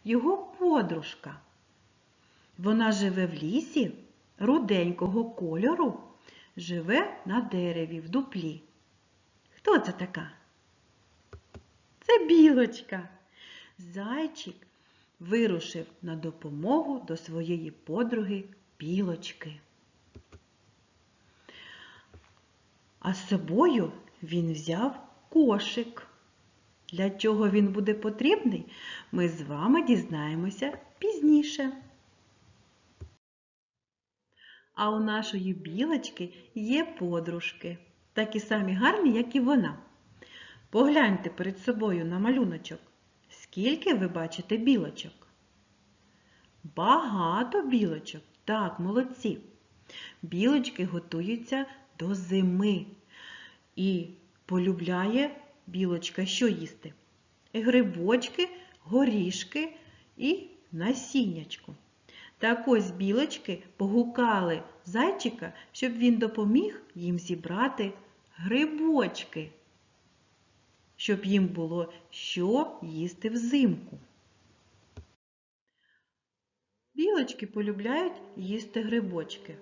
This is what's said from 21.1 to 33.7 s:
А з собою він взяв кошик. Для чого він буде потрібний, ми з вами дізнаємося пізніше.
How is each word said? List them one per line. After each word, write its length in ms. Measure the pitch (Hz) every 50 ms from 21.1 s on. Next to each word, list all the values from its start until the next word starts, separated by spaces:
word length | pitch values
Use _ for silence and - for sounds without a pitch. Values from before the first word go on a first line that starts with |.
| _ _ _ _ _ _ _ - - - - - - - - - - - _ _ - - _ _ _ _ _ _ _ _ _ _ _ _ _ _ _ _
А 140 | - 185 190
з 140 | - - -
собою 640 | 208 175 160 151 170 226 339 359 277 226 175 156 - - - - _ - 175
він 300 | 156 170 175 165 165 160
взяв 480 | 151 151 165 165 185 240 277 262 - - - - _ _ -
кошик. 840 | - 320 302 240 202 208 - - - 240 233 - - - - - - _ _ _ _ _ _ _ _ _ _ _ _ _ _ - 170
Для 180 | 170 190 196
чого 400 | 196 - - 220 214 208 214 202
він 180 | 190 208 202 196
буде 260 | 190 214 196 214 208
потрібний, 720 | 214 - 214 214 - 247 294 427 - - 240 190 170 - - - - - - - - - - -
ми 160 | 180 175 170
з 140 | 160 156 147
вами 400 | 143 147 143 165 226 277 339 330
дізнаємося 960 | - 240 180 - - 165 151 147 151 160 165 175 202 196 - 262 285 294 - - - _ -
пізніше. 760 | 381 427 415 311 294 302 302 294 294 - - - 269 262 269 - - - - _ _ _ _ _ _ _ _ _ _ _ _ _ _ _ _ _ _ _ _ - - - _ _ _ _ _ _ _ _ _ _ _ _